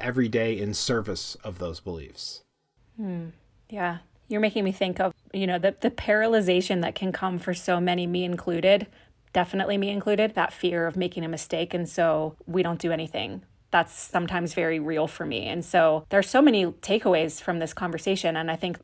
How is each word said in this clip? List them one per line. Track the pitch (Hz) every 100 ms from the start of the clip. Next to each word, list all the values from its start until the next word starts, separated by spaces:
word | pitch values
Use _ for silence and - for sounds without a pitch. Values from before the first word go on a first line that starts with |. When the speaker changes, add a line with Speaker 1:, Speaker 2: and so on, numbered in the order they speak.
Speaker 1:
every | 123 123 117
day | 113 113 104
in | 104
service | 104 - 117 104 90 - -
of | 110 90
those | 87 82
beliefs. | 95 82 69 - - - _ _ _ _ _ 226
Speaker 2:
Hmm. | 202 175 165 - _ _ -
Yeah. | 208 175 175 _ _ -
You're | 208
making | 214 214
me | 190
think | 190 185 180
of, | 190 - _
you | 196 190
know, | 175
the, | 185 -
the | -
paralyzation | - - 214 226 220 185 180 180 185
that | 165 -
can | 190
come | 180 190 175
for | 185
so | 175 - 180
many, | 180 180 175
me | 180
included, | 180 170 - 170 185 202 208 _ _ _ _
definitely | 185 175 196 190 202
me | 196
included, | 202 208 208 214
that | 202 165
fear | - 180 170 165
of | 185
making | 180 175
a | 165
mistake. | 160 - 165 165
And | 175 165
so | - 165 156 156 - -
we | 175
don't | 170 170
do | 170
anything. | 160 165 - 98 185 - _ _
That's | 175 165
sometimes | - - 180 175 185 175
very | 180 165 160
real | 151 156 156
for | - 160
me. | 110 -
And | 170
so | 160 180 165 156 -
there's | 196 190
so | 262
many | 294 214
takeaways | 175 - - 220 214 170 160 -
from | - 170
this | 160
conversation. | - 180 160 - 190 170
And | 160 160
I | 165
think | 180 165